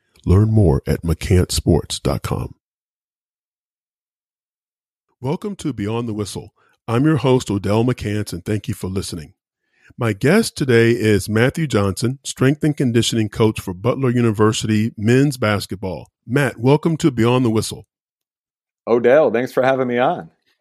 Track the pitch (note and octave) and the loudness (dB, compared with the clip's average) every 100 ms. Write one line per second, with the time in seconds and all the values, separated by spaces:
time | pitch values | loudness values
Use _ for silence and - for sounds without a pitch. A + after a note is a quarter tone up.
0 | _ _ - F#2 A2 A2 F2 C#2 - - | _ _ 2 4 4 4 4 2 0 -4
1 | E2 E2 - F#2 - - - D#2+ - - | -2 -2 2 2 2 0 2 2 0 -6
2 | - C2+ - - - - _ _ _ _ | -4 -4 -4 -8 -8 -14 _ _ _ _
3 | _ _ _ _ _ _ _ _ _ _ | _ _ _ _ _ _ _ _ _ _
4 | _ _ _ _ _ _ _ _ _ _ | _ _ _ _ _ _ _ _ _ _
5 | _ _ C3 F3+ G#3 G3 D3+ A2 G2+ A#2 | _ _ -6 -6 -8 -8 -8 -6 -4 -4
6 | A#2+ G#2+ G2+ E2+ - _ _ _ - A#2 | -4 -6 -8 -10 -16 _ _ _ -2 2
7 | D3+ D#3+ C3+ B2+ - G2+ F#2+ G#2+ B2 A#2+ | 2 2 2 2 0 -2 0 2 0 -2
8 | G#2 G#2+ G#2 F2 G2+ G#2 - G2+ F#2 F#2+ | -4 -4 -6 -8 -4 -4 -6 -8 -6 -6
9 | E2+ E2+ D2+ _ _ _ _ _ _ - | -8 -10 -14 _ _ _ _ _ _ -6
10 | A#2 G2+ B2+ G#3+ A3 - C3+ A#2 A#2 A#2+ | -4 0 2 2 0 -2 2 4 4 4
11 | G#2+ G2+ G#2+ G#2+ B2+ E3+ D3+ G#2+ G2 F#2 | 2 2 2 0 0 0 -2 0 0 -2
12 | B2 C3+ - - C3 D3+ D#3 C#3+ B2+ A#2 | -4 -6 -8 -2 0 2 -2 0 0 0
13 | - A2+ G#2+ - A2 - - F2+ A#2 C3 | 0 -2 -2 0 0 0 -8 -6 -4 -2
14 | C3 A#2+ A#2 G#2 G#2+ - A2 G#2+ A2+ - | 0 0 0 2 2 0 0 0 -2 -2
15 | G#2+ B2+ D3 B2+ G#2+ G2+ - F#2+ F#2+ D2 | 2 4 2 0 -2 -2 -4 -10 -10 -10
16 | - _ A#2 C3+ B2+ - A#2 D3 E3+ D#3 | -14 _ -4 -2 -2 0 2 2 0 0
17 | D#3+ A#2 A#2 B2+ A#2+ A2 - - - _ | 0 2 2 2 2 0 -4 -10 -18 _
18 | _ _ _ _ _ _ _ _ - A#2+ | _ _ _ _ _ _ _ _ -2 2
19 | A#2+ D3 C3+ A2+ C3 C#3 B2+ C3 B2 A#2+ | 4 4 4 0 -2 0 0 0 0 0
20 | C3+ E3+ E2 _ _ _ | 0 -2 -10 _ _ _